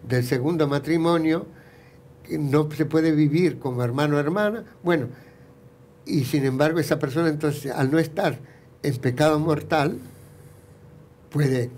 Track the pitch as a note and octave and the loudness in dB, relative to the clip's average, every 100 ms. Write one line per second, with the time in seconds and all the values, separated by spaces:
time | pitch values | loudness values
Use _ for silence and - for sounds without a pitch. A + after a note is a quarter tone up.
0 | A2+ B2+ B2 C3 C#3+ E3+ D3 C#3+ C#3+ E3 | -2 -2 0 0 0 0 0 0 0 0
1 | E3 E3+ D#3+ E3 - - - - - - | 2 2 2 0 -4 -16 -20 -20 -20 -20
2 | - - - D#3 C#3+ D3 D3+ D3+ C#3+ D#3+ | -20 -20 -10 -6 0 2 0 -2 0 2
3 | D#3+ D3+ D3 D#3 F3+ B2 C3+ B2 B2 C3 | 2 4 2 4 0 0 -6 -4 -2 0
4 | D3 D3 D3 F#3+ G#3 A3 - - F3 E3 | 2 2 0 0 -2 -2 -10 -6 0 0
5 | A#2+ - - - - - - - - - | 0 -10 -20 -20 -20 -20 -20 -20 -20 -20
6 | - D3 B2 D3+ C3+ C3 D3+ D#3+ C#3 D3+ | -4 -2 0 0 0 2 2 2 0 0
7 | D3 D3+ E3 D3+ D3+ - C3+ C#3 C3+ D#3+ | 0 0 0 0 -2 -4 -6 -2 2 2
8 | D#3+ - F#3 A#2+ - - - - D3 A#2+ | 0 -2 -2 -4 -12 -20 -20 -6 -4 -2
9 | C3 B2 D3+ D3+ E3 D3 - D#3 C#3+ A#3+ | -2 2 2 4 2 -2 0 0 0 -2
10 | - - - - - - - - - - | -12 -20 -20 -20 -20 -20 -20 -20 -20 -20
11 | - - - D3 C#3 B2+ A#2 | -20 -20 -8 -2 0 0 -2